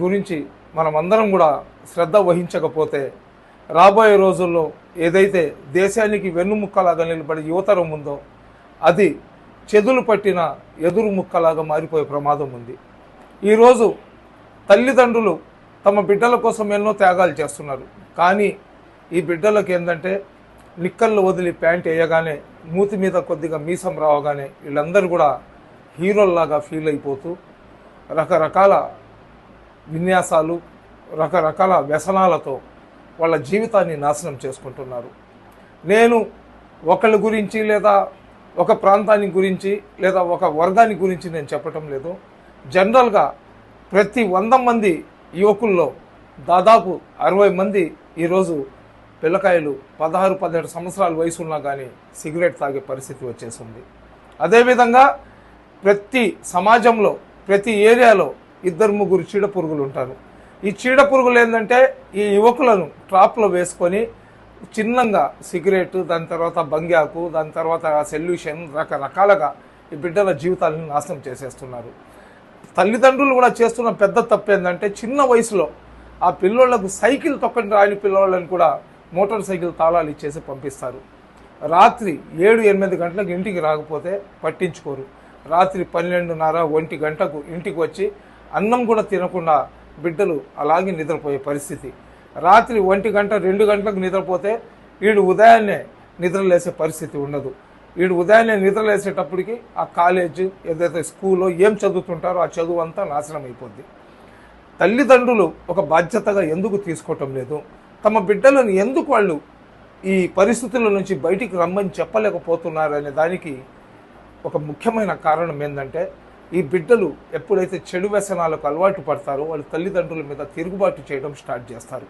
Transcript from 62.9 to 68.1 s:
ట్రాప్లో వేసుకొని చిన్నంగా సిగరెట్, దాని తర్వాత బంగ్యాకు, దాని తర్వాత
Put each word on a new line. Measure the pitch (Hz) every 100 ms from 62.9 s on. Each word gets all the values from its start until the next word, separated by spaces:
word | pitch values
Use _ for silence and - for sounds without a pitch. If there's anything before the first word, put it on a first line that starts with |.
| - -
ట్రాప్లో | 190 202 - 208
వేసుకొని | 180 175 - 175 196 233 - - - - - -
చిన్నంగా | - 214 247 240 185 143 - -
సిగరెట్, | 180 175 190 180 185 165
దాని | 165 165
తర్వాత | 165 170 170 147
బంగ్యాకు, | 156 170 165 147 165 175 160
దాని | 156 160
తర్వాత | 165 165 165 151 151